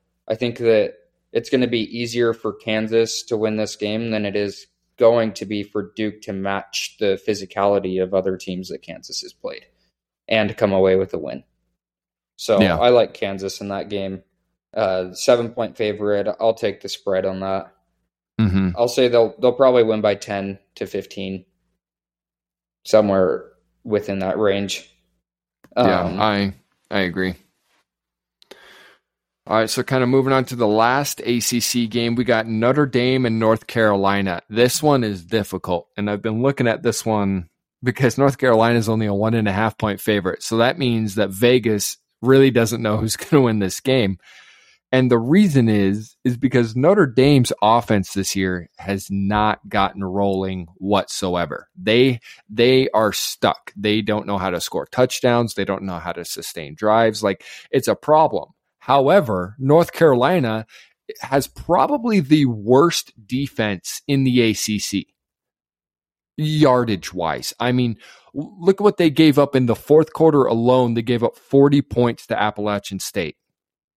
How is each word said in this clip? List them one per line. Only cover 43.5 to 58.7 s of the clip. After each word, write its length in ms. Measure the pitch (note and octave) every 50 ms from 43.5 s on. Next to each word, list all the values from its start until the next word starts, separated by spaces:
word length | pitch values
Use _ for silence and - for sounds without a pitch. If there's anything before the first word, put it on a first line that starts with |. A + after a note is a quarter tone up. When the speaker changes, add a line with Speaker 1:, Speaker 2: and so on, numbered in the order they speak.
| A2 G#2+
Speaker 2:
this 220 | G2 F#2 - -
game. 380 | - - C3 C3 A2 G2 F#2+ - _ _ - - - - _ _ _ _ _ _ _ _
And 200 | - C3 C3 B2
the 80 | B2 A#2
reason 500 | A2+ B2 D#3 G3+ G#3+ F#3+ C#3+ C3+ A#2 A2+
is, 480 | G#2+ G#2 G2 F#2+ G2+ G#2+ G#2+ - _ _ _
is 140 | B2+ B2 A#2
because 360 | C3+ B2 A2+ B2 A#2+ A2+ A2
Notre 320 | B2+ C3+ E3 G3+ G#3+ F3
Dame's 460 | C3 A2+ C3 C3 C#3+ D3 C3+ A#2+ - - -
offense 540 | G2+ G#2+ A2+ A#2+ A#2+ - A2+ G2+ F#2+ - -
this 200 | G2 F#2 - -
year 360 | G2 F#2+ F#2 F#2 F2+ E2+ - _ -
has 300 | - F#2+ G2 G2 - -
not 580 | G2 G2 G2 G2 G#2 G#2+ G#2+ G#2+ G2+ - _ G2+
gotten 340 | A2+ G#2 G2 F#2 - G2 G2
rolling 640 | F#2 F#2 G2+ G2+ G2 G2 F#2+ F#2+ F#2+ F#2+ F#2 F2 E2 -
whatsoever. 920 | _ F#2 G2 G2+ G2 F2+ - - - - F#2 F2+ F2 E2+ D2+ - - - _ _
They, 440 | - F2+ G#2+ A2 A#2+ C3 C3+ B2 A#2 - - - - _ _
they 400 | G#2 A2 A#2+ B2+ C3 C3 C3+ - -
are 180 | A2 A2 G#2 F#2+
stuck. 580 | - - - - - - G#2 - - _ - -
They 240 | G2+ G2+ G#2 G#2 A2
don't 260 | G#2+ G#2+ G#2 G#2+ -
know 120 | - G2+ F#2+
how 100 | F#2 F#2+
to 140 | F2 E2+ -
score 240 | - - E2+ C#2
touchdowns. 640 | - - - B2+ B2 - - - B2 A#2+ A#2+ A#2+ A2 -
They 120 | - G2
don't 160 | F#2+ G2 - F#2+
know 160 | F#2+ F2+ E2+
how 140 | D#2 F2 E2
to 120 | E2+ E2+
sustain 500 | - - - - - - F2 D#2 C#2+ D2+
drives. 480 | - G#2+ G#2+ G#2+ A2+ A2+ A2+ A2 G#2+ G#2+
Like, 220 | G2+ F#2+ - - - - - - -
it's 160 | - C3+ B2+
a 80 | - G2+
problem. 580 | - - - D3+ D#3 D#3+ D3 - F2 C#2 - _ _ _ _